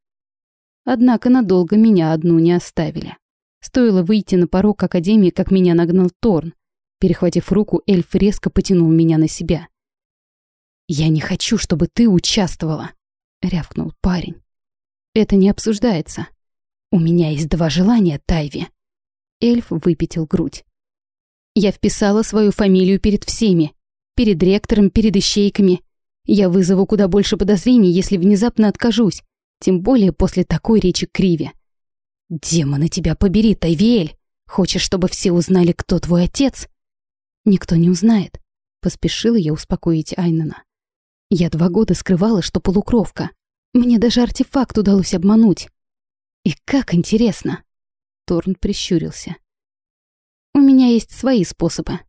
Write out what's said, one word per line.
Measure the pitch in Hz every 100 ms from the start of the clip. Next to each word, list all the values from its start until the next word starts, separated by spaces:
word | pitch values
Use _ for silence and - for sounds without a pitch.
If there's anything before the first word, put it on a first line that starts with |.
| _ _ _ _ _ _ _ _
Однако | - 247 247 220 247
надолго | 254 196 185 170 208
меня | 226 190 160
одну | 160 170 165
не | 170
оставили. | 175 - - 156 160 - - _ _ _ _
Стоило | - 262 233 185
выйти | 170 214 - 180
на | 170
порог | 185 208 -
академии, | - 180 170 220 180
как | - -
меня | 190 180
нагнал | 170 170 185 180 -
Торн. | 233 165 160 - _ _ _ _
Перехватив | 185 - 175 175 -
руку, | 196 208 208 -
эльф | 180 -
резко | - 202 - -
потянул | 196 - 180 165
меня | 165 165 160
на | 156
себя. | - 170 160 165 _ _ _ _ _ _ _ _ _ _ _ -
«Я | 151 160
не | 156
хочу, | - 180 - 220
чтобы | - 156 175
ты | - 233
участвовала», — | 175 - 220 165 - 160 151 156 - _ _ _ _
рявкнул | 180 180 139 - 165 -
парень. | 185 180 - - _ _ _ _ _ _ _
«Это | 220 202 196
не | 196
обсуждается. | - 226 208 240 180 - - 262 _ _ _ _ _ _
У | 185
меня | 165 175 156
есть | 147 160
два | 160 165
желания, | 156 190 240 175 143
Тайви». | - 160 147 - 175 _ _ _ _ _ _ _
Эльф | 233 240 -
выпятил | 165 175 160 165 165
грудь. | 160 - - - - _ _ _ _ _ _ _ _
«Я | 208 196
вписала | - 208 - 202 208
свою | 220 220 208
фамилию | - 202 185 185 196
перед | 214 202
всеми. | - - 220 170 151 - _ _ _
Перед | - 220 165
ректором, | 190 202 - 220 196
перед | 226 220 190
ищейками. | - 208 202 - 190 180 _ _ _ _
Я | - 208 185
вызову | 185 180 190 190
куда | 202 190
больше | 202 - -
подозрений, | 202 202 247 247 180
если | 175 - 196
внезапно | 190 196 233 - 214
откажусь. | - 240 214 202 - - _ _ _
Тем | - 180
более | 196 262 190
после | - 190 185
такой | - 165 - 214
речи | 180 - 170
Криви». | - 190 160 - - _ _ _ _ _ _ _
«Демоны | 165 - 170 139 143 160
тебя | - 160
побери, | 160 202 196 220
Тайвиэль! | - 165 160 220 233 156 - _ _ _
Хочешь, | - 175 185
чтобы | - 190 185
все | - 190
узнали, | 175 175 185 175
кто | - - 175
твой | 151 175
отец?» | 175 - 269 - - _ _ _ _ _ _ _
«Никто | 214 185 - 165
не | 170
узнает», — | 170 220 220 156 - _ _ _ _
поспешила | 175 - 170 - 226 233
я | 151
успокоить | 156 - 180 170 160 - -
Айнена. | 175 160 156 - _ _ _ _ _ _ _
«Я | 165 170
два | 156 175
года | 185 220
скрывала, | 175 - 175 214 208
что | - 180
полукровка. | - 190 - 240 - - 113 - _ _ _
Мне | 247 240 226
даже | 233 247
артефакт | 233 - 254 277 226 220
удалось | 196 196 170
обмануть». | 180 196 220 220 160 - _ _ _ _ _ _ _ -
«И | -
как | - 277 -
интересно!» | 175 - 214 233 - - - _ _ _ _ _ _
Торн | - 170 190
прищурился. | 180 202 - - 170 160 - - 165 _ _ _ _ _ _ _ _ _ _ _
«У | 285
меня | 277 262 247
есть | 233 -
свои | - 269 247
способы. | 165 - 165 - - 170